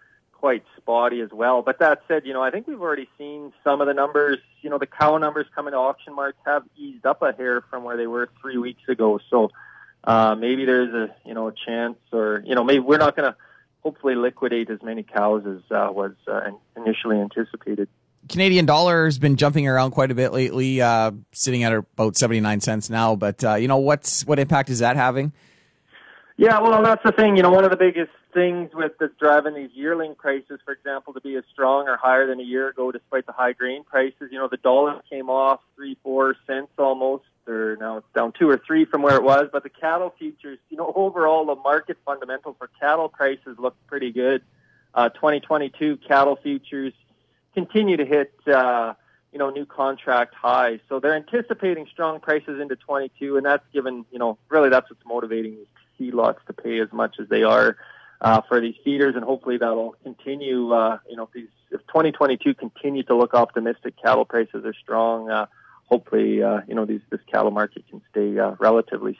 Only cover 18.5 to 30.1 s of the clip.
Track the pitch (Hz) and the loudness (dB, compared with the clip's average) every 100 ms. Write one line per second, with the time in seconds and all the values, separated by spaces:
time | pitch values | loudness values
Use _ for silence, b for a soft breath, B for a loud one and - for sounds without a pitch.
18.5 | 180 156 151 175 170 160 135 147 135 147 | 4 4 4 4 4 2 2 2 4 2
19.5 | 143 139 131 131 127 131 123 127 131 131 | 2 2 2 2 2 0 0 0 0 -2
20.5 | 127 131 131 120 117 110 104 - - - | -2 -2 2 2 4 2 -2 -12 -6 -2
21.5 | 123 117 113 98 - 110 95 123 113 107 | 0 2 0 -2 -2 0 2 0 2 0
22.5 | 104 107 110 104 113 113 107 101 101 120 | 0 -2 -4 -4 0 0 2 -2 -2 0
23.5 | 107 123 135 139 147 - - - 147 139 | 0 2 2 2 0 -2 -4 0 0 2
24.5 | 151 135 120 117 135 127 127 143 - b | 0 0 0 2 2 2 0 -4 -6 b
25.5 | b b b b b b b b - 220 | b b b b b b b b 2 4
26.5 | 214 226 220 220 220 226 220 214 196 180 | 6 6 6 4 4 2 4 4 6 6
27.5 | 185 190 185 185 170 165 _ _ 180 180 | 6 6 4 4 2 -4 _ _ 0 0
28.5 | 175 170 160 156 - 151 - 147 147 151 | 0 -6 -6 -6 -4 -6 0 4 4 2
29.5 | 147 135 120 147 170 160 | -6 -12 -8 -4 -4 -4